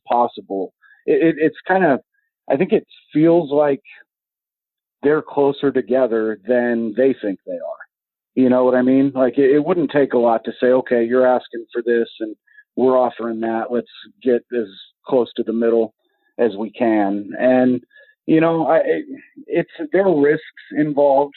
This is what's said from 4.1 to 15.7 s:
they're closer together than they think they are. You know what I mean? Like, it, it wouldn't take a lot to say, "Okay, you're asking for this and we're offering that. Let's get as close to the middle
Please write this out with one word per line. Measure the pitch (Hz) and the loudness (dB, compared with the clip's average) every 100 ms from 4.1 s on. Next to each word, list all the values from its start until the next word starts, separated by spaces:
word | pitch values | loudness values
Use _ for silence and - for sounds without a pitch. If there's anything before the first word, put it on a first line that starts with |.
| _ _ _ _ _ _ _ _ _ | _ _ _ _ _ _ _ _ _
they're | 139 156 | 0 0
closer | - - 143 139 139 | -2 0 0 0 -2
together | 135 107 131 127 113 110 107 - | -2 0 0 0 0 -2 -4 -2
than | 123 120 117 117 107 | 0 0 -2 -4 0
they | 135 127 | 0 0
think | 104 92 - | -6 -8 -10
they | |
are. | 87 76 73 - _ _ _ _ - | -10 -10 -14 -18 _ _ _ _ 0
You | 127 | 2
know | 127 | 4
what | 127 127 | 2 2
I | |
mean? | 127 135 139 | 2 2 2
Like, | 131 127 131 | 0 0 2
it, | 135 | 2
it | 147 151 | 2 0
wouldn't | 175 139 | -2 0
take | 147 135 | 0 0
a | 123 | 2
lot | 120 113 - | 2 0 -4
to | - | -2
say, | 127 | 0
"Okay, | 127 - 120 | 2 0 -2
you're | 117 127 127 | 0 2 2
asking | 123 - 117 113 | 0 -4 -16 -12
for | 120 117 | -8 -2
this | 117 113 - | -2 -2 -8
and | 110 107 _ _ - - | -14 -14 _ _ -12 -2
we're | 127 131 | 2 2
offering | 123 - 113 110 | 0 -4 -8 -6
that. | 113 113 110 | -6 -6 -4
Let's | 120 - - - _ | -6 -8 -14 -20 _
get | 127 120 - 123 | -2 -2 -2 -6
as | 101 98 - _ - | -6 -10 -20 _ -2
close | 131 113 - | -2 -2 -4
to | |
the | 113 | -4
middle | 113 117 | -2 0